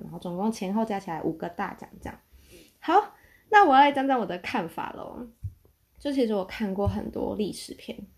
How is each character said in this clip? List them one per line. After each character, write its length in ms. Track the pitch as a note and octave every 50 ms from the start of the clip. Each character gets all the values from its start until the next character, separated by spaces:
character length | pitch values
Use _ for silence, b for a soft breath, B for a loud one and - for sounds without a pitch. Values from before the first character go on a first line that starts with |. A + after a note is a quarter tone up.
| -
然 100 | D#3+ D#3+
后 60 | E3+
总 180 | - F3+ F3
共 160 | F3 G3 A3+ A3
前 220 | - G#3 F#3 G3
后 100 | A3 A3+
加 160 | A3+ G#3 G3
起 100 | G3 -
来 120 | E3 D#3 -
五 100 | D#3+ D#3
个 160 | D#3+ - E3+
大 240 | - - - F3+ -
奖 160 | - - - - - -
这 80 | -
样。 80 | - - _ _ B B B B B B B B B B
好， 340 | - - D#4+ G4 G4+ - B B B B B B B B
那 180 | A4 G#4 G4+
我 80 | D#4+ C4
要 60 | C4
来 100 | C#4+ C#4+
讲 160 | C#4 C4+ C4+
讲 140 | C4+ C4+ B3+
我 60 | G#3+
的 100 | F3 F3 F#3
看 280 | - - - A#3+ F3 E3
法 240 | - - - - -
咯。 340 | - - - - - A#3+ A#3 - _ - - - _ _ _ _ _ _ _ _ -
就 120 | - C#4+
其 160 | C#4 C4+ B3
实 80 | A3 A3
我 100 | G3+ F#3
看 300 | F#3+ - - A3+ G3 F#3+
过 100 | F#3+ G3+
很 240 | G3+ G3 G#3 - - -
多 240 | - - G#2 G2+
历 160 | G2 G#3+ F3 D#3
史 200 | - - - -
片 220 | - - - - - G#3 - _